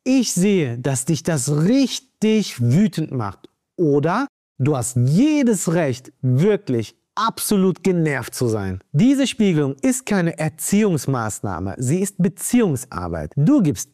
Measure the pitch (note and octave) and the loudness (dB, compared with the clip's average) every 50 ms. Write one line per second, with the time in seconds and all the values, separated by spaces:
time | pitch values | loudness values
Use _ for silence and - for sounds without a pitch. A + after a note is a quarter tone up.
0 | - B3 C4 C4+ A3 - - F3 F3+ G#3 G3+ F3+ D3+ B2 A#2 A#2+ B2+ C#3+ C3+ B2+ | -2 0 0 2 0 0 0 0 2 2 2 2 0 -2 -4 -4 -4 -4 -4 -2
1 | - - E3 - - F3+ E3 C#3+ A2+ C#3+ D3+ D3 D#3+ F#3+ B3+ C#4 C4+ A#3+ - - | -2 -2 -2 -2 -2 -2 -2 -2 -2 -2 0 0 2 2 2 2 2 0 -2 -8
2 | - _ _ _ G#3 A3 A3 A3 F#3+ - - - A#2+ A#2+ B2+ F3+ A3 F#3 - E3 | -12 _ _ _ 0 2 2 2 0 -2 -4 -2 0 2 4 4 2 2 0 -4
3 | D#3 - C3+ B2+ G#2+ G2 - - - - _ _ _ _ _ - F3 D3 C#3 D3 | -6 -6 -6 -6 -6 -6 -8 -12 -18 -20 _ _ _ _ _ -2 0 2 2 2
4 | C#3+ D#3+ F#3 A#3 C#4 - _ _ _ _ _ - C3 D3 D3+ B2+ - - - B2 | 2 0 0 -2 -4 -6 _ _ _ _ _ -4 -2 0 0 -2 -4 -4 -2 0
5 | B2 C3 D3+ F#3+ C#4 D#4 D4+ D4 C4+ A#3+ A3 F3+ - F3+ E3 F3 E3 C3+ A#2+ - | 0 2 4 4 4 4 2 2 2 2 0 0 0 -2 0 0 0 0 -2 -6
6 | - - - _ - B2+ B2 C3 E3+ G#3+ G#3 F#3 - - B2+ A2+ G#2+ - - _ | -10 -18 -12 _ -2 0 2 2 4 2 2 0 0 -2 -2 -2 -4 -6 -10 _
7 | _ _ _ - A3 A3+ - - - - G#3+ G3 F#3 F#3+ D#3+ - - F#3+ F3+ E3+ | _ _ _ -2 0 0 -2 -4 -2 0 2 2 4 2 0 0 0 0 0 2
8 | D#3+ D#3 C#3+ C3 A2+ - - - B2+ A#2 A2 A2 G2 F#2+ F#2 F#2+ - _ - C#3+ | 0 0 -2 -2 -6 -8 -6 -4 -2 -2 0 -2 -4 -4 -6 -8 -8 _ 0 2
9 | G#3+ C4 C#4+ C4 C#4 - - - G#3+ G3 E3+ D3+ D3 C3+ C#3 - - C4 B3 - | 4 4 4 2 0 -2 0 0 2 2 2 2 0 -2 -2 -2 -2 -2 -2 -2
10 | - - G#3 F#3+ E3+ E3 - - D#3 D#3 - - - - G3+ G#3 A3 G3+ E3+ C3+ | -4 -2 -2 0 0 0 -2 -2 -4 -6 -6 -6 -4 0 2 2 2 2 0 0
11 | - C#3 C3+ B2 A2 G#2+ - - - G#2 F2+ D#2 F#2+ G2 F2+ - B2+ A#2+ D#3+ F#3 | 0 -2 -2 -2 -2 -4 -6 -6 -6 -6 -6 -6 -6 -6 -6 -4 -2 -2 -2 -2
12 | G3+ G3 - - F3 G3+ - - - - - B3 A3+ F3+ C#3 B2 - - - F2+ | -2 -4 -2 -2 -2 -2 -2 -4 -4 0 2 2 2 2 0 -4 -6 -10 -10 -8
13 | F2 E2+ E2+ D#2+ D2+ D#2 - C#3 C#3+ G#3 D4+ C#4+ F#3+ D3 B2 - - - | -8 -6 -6 -6 -8 -6 -2 0 2 4 4 4 2 0 -2 -4 -8 -12